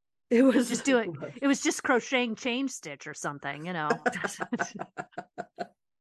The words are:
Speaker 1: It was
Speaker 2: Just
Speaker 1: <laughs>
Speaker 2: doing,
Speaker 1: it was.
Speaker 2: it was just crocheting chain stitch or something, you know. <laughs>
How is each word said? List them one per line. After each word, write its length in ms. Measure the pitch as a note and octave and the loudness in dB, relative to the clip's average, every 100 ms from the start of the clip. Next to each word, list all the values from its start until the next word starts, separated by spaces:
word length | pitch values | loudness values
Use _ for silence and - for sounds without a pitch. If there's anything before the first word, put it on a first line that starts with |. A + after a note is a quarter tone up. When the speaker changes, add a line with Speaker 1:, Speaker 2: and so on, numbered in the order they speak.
| _ _ - | _ _ 2
Speaker 1:
It 140 | A#3+ | 6
was 260 | C4+ A#3 A#3+ | 8 6 2
Speaker 2:
Just 160 | A#3+ C#4 | 0 4
Speaker 1:
<laughs> 0 | |
Speaker 2:
doing, 300 | A#3+ F#3+ C#3+ | 4 2 -6
Speaker 1:
it 40 | |
was. 100 | D#3+ - | -10 0
Speaker 2:
it 60 | C#4 | 2
was 140 | C4 | 2
just 200 | D#4 - | 2 0
crocheting 540 | - A#3+ - B3+ A#3+ G#3+ | 2 2 2 0 0 -2
chain 320 | B3+ B3 C4+ | -4 -2 -4
stitch 400 | - D#3 C#3 D3+ | -6 -12 -12 -12
or 80 | C#3+ | -8
something, 500 | D#3 C#3+ C#3+ C#3+ E3+ | -6 -6 -8 -6 -6
you 80 | |
know. 160 | F3 D3+ | -2 0
<laughs> 1600 | - E3+ F3 - - - - - - - - - - - - - - - _ _ _ | 2 0 -2 -6 -6 -6 -4 -4 -8 -12 -12 -12 -12 -14 -12 -12 -10 -12 _ _ _